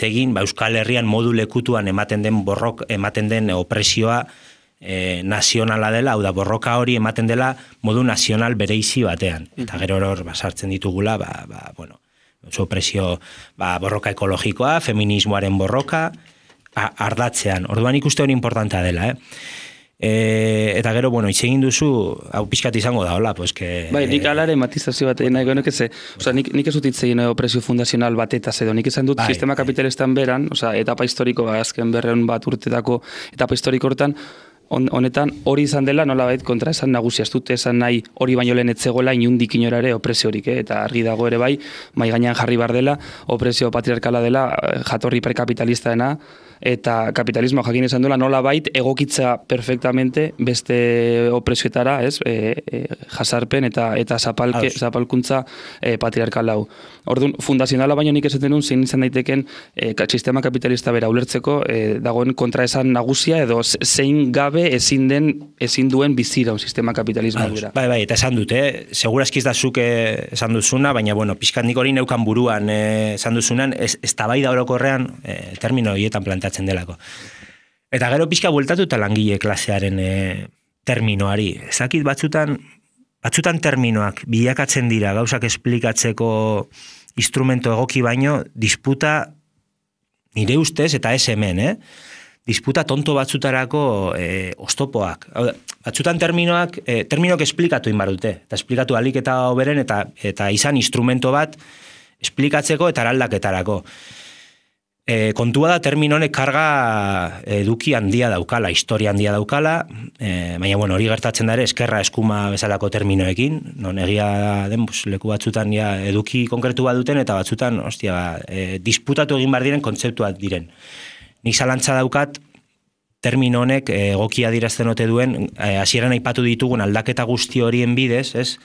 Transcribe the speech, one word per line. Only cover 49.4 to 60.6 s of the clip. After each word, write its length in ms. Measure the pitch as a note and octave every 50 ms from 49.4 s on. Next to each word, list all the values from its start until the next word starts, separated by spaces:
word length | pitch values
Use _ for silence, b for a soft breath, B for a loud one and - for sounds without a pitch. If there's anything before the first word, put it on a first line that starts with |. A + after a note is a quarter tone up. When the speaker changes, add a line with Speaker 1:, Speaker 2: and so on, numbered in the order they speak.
| - -
Speaker 3:
perfectamente 760 | B2+ B2 A#2 B2+ B2+ A#2+ - B2+ B2 C3 C3 B2+ B2 D3+ D#3 D3+ - -
beste 880 | B2 B2 A#2+ - - - B2 A#2+ A#2+ A#2+ A#2 A#2 A#2 A#2 A#2 A#2 A#2+ A#2+ A#2+
opresioetara, 640 | B2 A2 - B2 - - C3 - C3+ B2 C3+ C#3+ C3+ A#2+
ez? 140 | C3+ - - -
E, 300 | A#2+ A#2 A2 G#2+ A2 B2 -
e, 200 | - - - A#2+ C3 - - - - -
jasarpen 560 | - - A#2+ - B2 A#2+ A#2+ - - C#3 C3+
eta, 260 | A#2 - B2+ A#2 A2+ A2 -
eta 200 | A#2 - A#2+ A2+
zapalke-, 520 | - A#2+ A2 - A#2+ B2 A#2+ A#2+ A#2 C3
Speaker 1:
Ados. 80 | - -
Speaker 3:
zapalkuntza, 640 | B2+ A#2 A#2 B2 A#2+ - C3 B2+ B2 - C3+ C3 B2+ B B B B B B B
e, 160 | - A#2+ A#2 A2
patriarkal 540 | A#2+ A#2 A2+ - A2+ A2+ - B2 A2+ A2+ G#2+
hau. 60 | G#2+ G#2+ B B B B B B B B -
Orduan, 240 | B2 B2 C3+ C#3+ C3+ -
fundazionala 540 | - - C#3 B2+ C3 - C#3 B2+ C3 C#3+ D3 D3
baino 140 | D3+ D3+ D3
nik 140 | D3 C#3+ C#3+
esaten 240 | C#3 C3+ C#3+ C#3 D3
duen 80 | D3+
zein 220 | C#3+ - C3 C3 C3
izan 160 | B2+ - C3
daiteken, 400 | C3 B2+ C3+ C3 B2+ - C3+ C#3 C3+ B B B B B B
e, 160 | - - A2+ G#2+ -
ka-, 80 | G#2+
sistema 340 | - - A#2+ - C3 B2+ C3+
kapitalista 540 | C3 C3 B2+ B2+